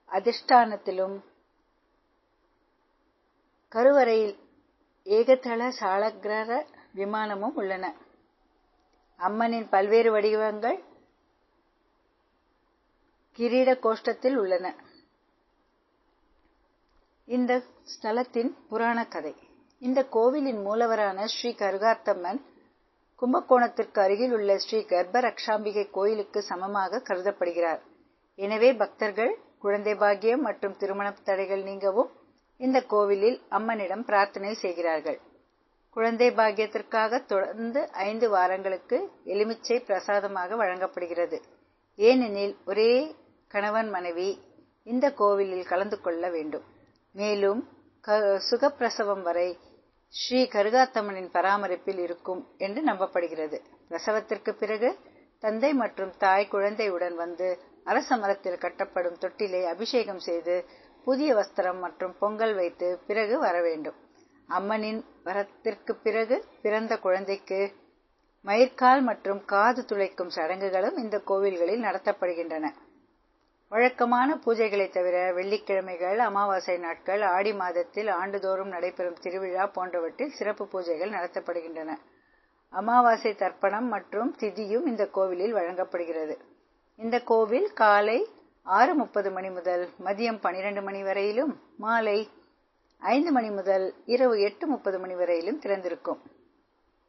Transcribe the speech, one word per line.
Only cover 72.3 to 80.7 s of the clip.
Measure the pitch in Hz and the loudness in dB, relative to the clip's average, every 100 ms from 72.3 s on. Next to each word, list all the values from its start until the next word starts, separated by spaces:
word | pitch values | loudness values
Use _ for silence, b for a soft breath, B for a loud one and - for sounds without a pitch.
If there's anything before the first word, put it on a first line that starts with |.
| 170 165 156 147 - - _ _ _ _ _ _ _ - | -4 -6 -4 -6 -8 -20 _ _ _ _ _ _ _ -4
வழக்கமான | 214 247 247 240 247 269 311 | 2 2 2 2 2 2 0
பூஜைகளை | 233 226 220 202 185 | 0 2 2 2 0
தவிர | 185 180 180 185 | 0 0 2 0
வெள்ளிக்கிழமைகள், | 180 196 208 202 190 185 170 180 214 | 0 -2 -2 0 -2 -2 -4 -2 0
அமாவாசை | 220 202 202 185 185 175 | 0 2 0 0 -2 -4
நாட்கள், | 170 170 - 202 196 | -4 -6 -4 0 2
ஆடி | 180 208 | 2 0
மாதத்தில் | 202 180 170 170 208 214 | -2 -2 -2 -4 -4 -2
ஆண்டுதோறும் | 175 190 196 190 190 196 | -2 -4 -4 -2 -4 -4
நடைபெறும் | 175 180 185 180 170 | -6 -6 -4 -6 -6
திருவிழா | 180 190 185 185 202 | -8 -6 -4 -2 -2
போன்றவற்றில் | 190 180 175 165 - 285 | -4 -4 -4 -4 -6 -8
சிறப்பு | - 208 208 | -6 -6 -6
பூஜைகள் | 202 | -6